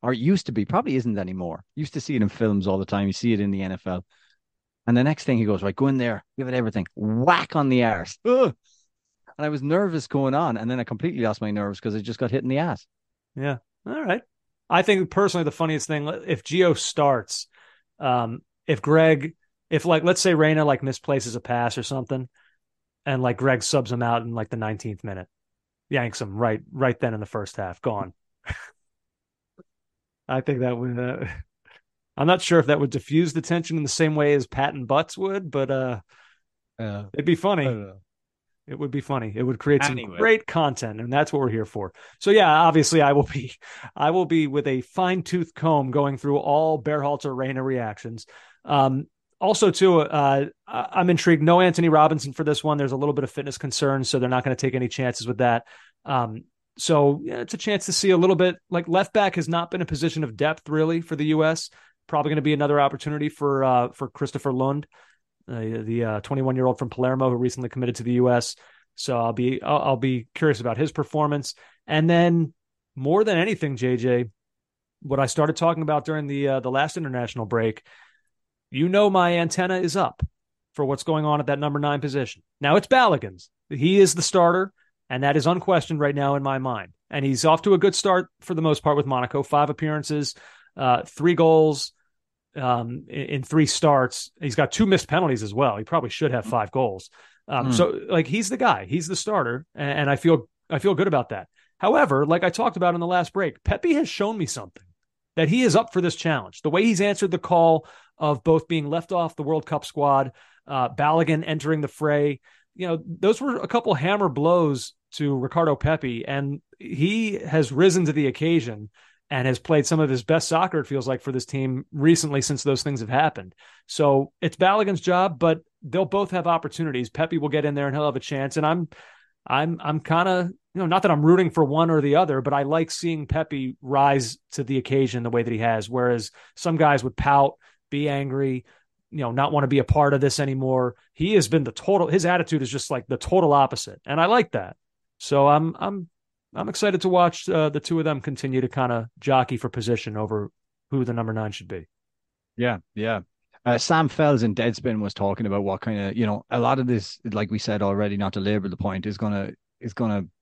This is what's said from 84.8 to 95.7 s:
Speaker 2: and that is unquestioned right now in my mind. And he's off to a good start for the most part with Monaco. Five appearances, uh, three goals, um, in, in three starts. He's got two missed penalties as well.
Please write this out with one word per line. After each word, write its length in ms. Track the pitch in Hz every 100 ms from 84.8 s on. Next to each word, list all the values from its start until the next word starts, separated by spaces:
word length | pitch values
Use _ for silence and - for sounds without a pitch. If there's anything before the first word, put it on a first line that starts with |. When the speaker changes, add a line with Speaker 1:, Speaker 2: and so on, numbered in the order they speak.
| _ _ _
Speaker 2:
and 140 | 127
that 120 | 139 147
is 120 | 151
unquestioned 520 | 180 165 180 - 160
right 140 | 143
now 220 | 143 139 143
in 80 |
my 160 | 139 135
mind. 340 | 131 117 92 _ _
And 160 | 143 139
he's 200 | 127 160
off 180 | 160
to 100 | -
a 60 | 185
good 160 | 196 185
start 340 | 202 185 185 _
for 120 | -
the 80 | 170
most 220 | 160 147
part 140 | - 147
with 100 | 139
Monaco. 340 | 127 123 143
Five 300 | 139 147 147
appearances, 640 | 147 156 151 147 151 143 - - - _ -
uh, 240 | 131 123
three 300 | - - 160
goals, 600 | 170 165 160 156 143 - _ _ _ _ _ _ -
um, 500 | 131 120 117 120 -
in, 140 | -
in 220 | 135 143
three 220 | 123 156 151
starts. 640 | - 156 143 127 - - _
He's 160 | 151 117
got 160 | -
two 140 | - 214
missed 220 | 190 -
penalties 340 | 156 175 127
as 120 | 104
well. 240 | 104 135